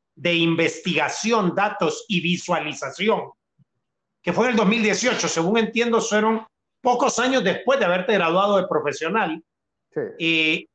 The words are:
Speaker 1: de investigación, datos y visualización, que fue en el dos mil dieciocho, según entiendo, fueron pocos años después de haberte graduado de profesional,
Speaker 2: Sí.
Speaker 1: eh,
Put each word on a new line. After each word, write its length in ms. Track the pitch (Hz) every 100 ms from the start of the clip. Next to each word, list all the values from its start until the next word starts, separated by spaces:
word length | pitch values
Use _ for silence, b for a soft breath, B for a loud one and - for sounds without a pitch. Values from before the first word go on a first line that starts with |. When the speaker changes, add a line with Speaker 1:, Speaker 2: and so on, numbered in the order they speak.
| _
Speaker 1:
de 200 | - 151
investigación, 1200 | 170 165 165 165 - 180 151 143 - 214 233 185
datos 500 | 156 208 208 180 - -
y 120 | 180
visualización, 1080 | 160 180 - 165 151 143 139 120 208 190 - - _ _ _ _ _ _ _ _
que 100 | -
fue 120 | 175 240
en 40 |
el 40 | 233
dos 100 | 190
mil 160 | 233
dieciocho, 460 | 214 185 247 214 165
según 300 | 170 165 226
entiendo, 420 | 220 226 233 226
fueron 460 | - 208 214 226 - _ _ _
pocos 380 | 247 247 269 -
años 260 | 254 262
después 340 | 190 170 - 277
de 60 |
haberte 300 | 190 180 185
graduado 420 | 208 165 175 202 196
de 100 | 185
profesional, 760 | - 147 135 160 214 185 165 - _ _ _ _
Speaker 2:
Sí. 60 | - 110 -
Speaker 1:
eh, 480 | 165 165 156 156 -